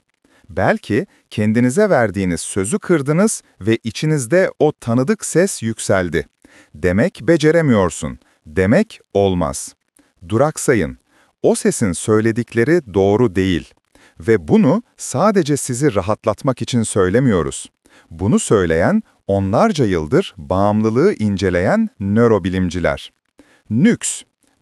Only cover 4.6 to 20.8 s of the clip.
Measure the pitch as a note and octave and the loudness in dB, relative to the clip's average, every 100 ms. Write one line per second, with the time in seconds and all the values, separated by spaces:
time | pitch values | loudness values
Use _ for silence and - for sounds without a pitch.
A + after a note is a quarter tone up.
4.6 | D3+ - B2 A#2+ C#3 A3 - D#3+ F#3+ - | 0 0 -2 -2 0 -4 -2 0 0 -2
5.6 | A2+ A2 - G2 F2+ E2 - _ - - | -6 -6 -2 0 0 -4 -6 _ -20 -20
6.6 | _ D2+ F2+ F#2+ E3+ - A#2+ E3 D3+ E3+ | _ -4 0 2 0 -2 0 2 4 2
7.6 | D3+ G#2+ F2+ - D2 B1 _ _ - D#2 | 2 2 2 -2 -10 -12 _ _ -8 -2
8.6 | F#2+ D#3+ A3+ - _ G2+ G2 F2+ D2 - | 2 2 0 -8 _ 0 2 0 -2 -6
9.6 | - - _ _ _ _ E2+ A2 D3+ - | -12 -18 _ _ _ _ -6 0 0 0
10.6 | - A#2 C#2+ B1+ _ _ _ _ D#3 A#3 | 0 0 -2 -8 _ _ _ _ 0 0
11.6 | G#3+ - G2+ D#2+ - G#2+ A2+ A2 A#2 A2+ | -2 0 -2 -2 0 2 2 -2 -4 -2
12.6 | A#2+ F3 A2 F#2+ G2 G#2+ A#2+ F2+ F#2+ E2 | 2 0 0 2 2 4 2 0 0 -2
13.6 | C2 _ _ _ _ - E2 A2 D#2 G#3+ | -6 _ _ _ _ -6 0 0 4 4
14.6 | D3+ G3+ - _ - B2+ G3+ G3 C#3+ C#3+ | 4 2 -4 _ -8 0 2 2 0 -2
15.6 | - A#2+ D3 G2+ F#2 G#2 A2 G2+ C#3 B2 | -4 -2 0 0 -2 -2 -2 -2 -4 -4
16.6 | A#2 A#2+ G#2+ G#2+ F#2 A2 C3+ F#2 C#2 - | -4 -2 0 0 2 2 2 0 -2 -8
17.6 | - _ _ _ _ E2 G2 G#3+ - G#2+ | -16 _ _ _ _ -6 0 0 2 2
18.6 | E2+ D#2+ G#2+ G#3+ - _ - G2 G2 B2 | 2 2 2 0 -4 _ -4 -2 0 2
19.6 | A3 D3+ A2 F2 D#2 D3+ - - C#2+ F#2 | 0 0 0 0 0 -2 -2 -12 -4 0
20.6 | G2+ G#2+ | 2 2